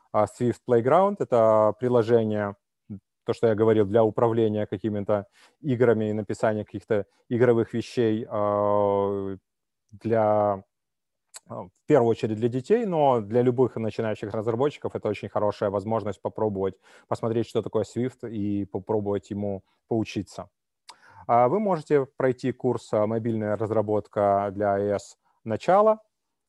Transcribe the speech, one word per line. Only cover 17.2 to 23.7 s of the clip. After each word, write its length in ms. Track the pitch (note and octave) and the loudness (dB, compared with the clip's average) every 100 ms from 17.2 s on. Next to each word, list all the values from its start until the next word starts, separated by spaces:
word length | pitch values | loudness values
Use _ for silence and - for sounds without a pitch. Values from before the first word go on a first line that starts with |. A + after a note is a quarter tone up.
| A#2 A2+ A2 | -2 -4 -2
что 140 | A#2 | -4
такое 220 | G#2+ A2 | -4 -4
Swift, 460 | G2+ A#2 B2 - A#2 | -4 -4 -6 -8 -12
и 360 | A2 G#2 G2+ F#2+ | -6 -4 -4 -6
попробовать 680 | G2+ F#2+ A2 G2+ G2+ - | -8 -4 -4 -2 -4 -6
ему 320 | G2+ G2+ F#2+ - _ - | -8 -6 -8 -12 _ -6
поучиться. 640 | A2+ G#2 A2 F#2 - - _ _ _ - - _ - - | -4 -4 -6 -8 -12 -18 _ _ _ -20 -20 _ -12 0
А, 200 | A#2+ B2 | 4 4
вы 120 | F#3+ | 2
можете 460 | G#3 E3 - D3 C3 | -2 -4 0 0 0
пройти 460 | - C3 B2 C3 | -2 -2 0 -4
курс, 420 | A#2+ B2+ A#2 - | -4 -2 -4 -2
а, 140 | A2 G#2+ | 0 0
«Мобильная 500 | A2+ A#2 A2 G#2 G#2 | -2 -4 -4 -4 -4
разработка 920 | G#2+ | -2